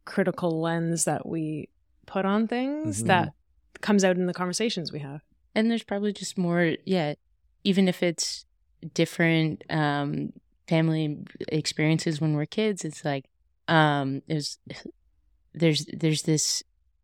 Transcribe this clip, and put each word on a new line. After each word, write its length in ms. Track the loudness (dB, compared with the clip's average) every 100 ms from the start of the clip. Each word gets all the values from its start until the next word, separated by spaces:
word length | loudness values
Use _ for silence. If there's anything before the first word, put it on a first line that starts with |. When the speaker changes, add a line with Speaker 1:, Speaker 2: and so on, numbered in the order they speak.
| -4
Speaker 1:
critical 560 | -2 0 0 -2 0
lens 420 | 0 0 0 0
that 220 | 0 -2 -4
we 400 | -6 -4 -6 -10 _ _ _ -6
put 180 | -2 0
on 220 | 0 0
things 520 | -2 -4 -4 -4 -2
Speaker 2:
Mm-hmm. 80 | 2
Speaker 1:
that 260 | 2 2 -6 _ _ _ -6
comes 240 | 2 4 4
out 100 | 2
in 100 | 0
the 80 |
conversations 600 | -2 -4 -4 -4 -4 -8
we 60 | -8
have. 200 | -10 -14 -18 _ _
Speaker 3:
And 160 | 0 0
there's 140 | 0
probably 300 | -4 -2 -2
just 240 | -4 -6 -2
more, 380 | 2 2 2 0 0
yeah, 300 | 0 0 -4 _ _ _ _ 2
even 240 | 4 4
if 120 | 4
it's 440 | 0 0 -4 -8 -14 _ _ _ -4
different, 720 | 0 0 2 4 4 2 -2 -4
um, 640 | -2 0 0 -2 -4 -6 -10 -20 _ 0
family 480 | 2 4 2 -2 -6 -12 -12 -4
experiences 720 | -2 -2 0 2 2 0 0
when 140 | 0 0
we're 100 | -2
kids, 400 | -2 -2 -2 -8
it's 180 | -6
like, 220 | -4 -4 -6 _ _ _ 2
um, 540 | 4 6 4 -2 -4 -4
there's, 320 | -4 -4 -10 -16 -16 -16 -20 _ _ _ _ _
there's, 320 | 0 2 2 -2
there's 300 | -2 0 0
this 420 | 2 0 0 -4 -8 _ _ _